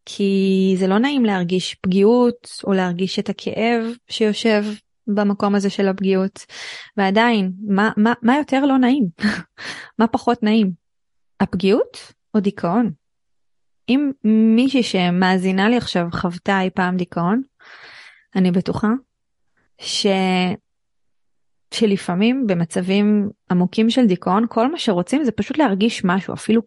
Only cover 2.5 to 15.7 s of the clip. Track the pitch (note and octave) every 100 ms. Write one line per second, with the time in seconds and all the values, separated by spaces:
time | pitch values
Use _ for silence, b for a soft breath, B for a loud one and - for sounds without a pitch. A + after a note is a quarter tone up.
2.5 | - - F#3+ F#3 F3 F#3 - G3+ G3 -
3.5 | - A3+ A#3 A3+ A#3+ _ - A3 G#3 A#3
4.5 | G#3+ G#3+ G#3+ _ _ - G#3 G#3 G3+ G3+
5.5 | G3+ G3 - G3 F#3+ F#3+ F#3+ F#3+ - -
6.5 | B B B B - F#3+ G3+ A#3+ A3 F#3
7.5 | F#3 G#3 F#3+ G#3+ - G#3+ A#3+ A#3 C#4 C#4+
8.5 | C4+ C#4 C4+ B3 C#4+ F#3+ - G#3 F#3 -
9.5 | - - - - - A3+ B3 - A#3+ G#3+
10.5 | A3 G3 E3+ _ _ _ _ _ _ G3
11.5 | F#3 F#3+ A#3 C5+ - - _ _ A3 G3+
12.5 | - F3 G3 A3+ D#3 _ _ _ _ _
13.5 | _ _ _ - C4 C#4+ C4+ G#3+ A3 A3
14.5 | A3+ C4 C4 G#3+ F#3+ F3+ F3+ F#3 F#3 F#3
15.5 | F#3+ G3+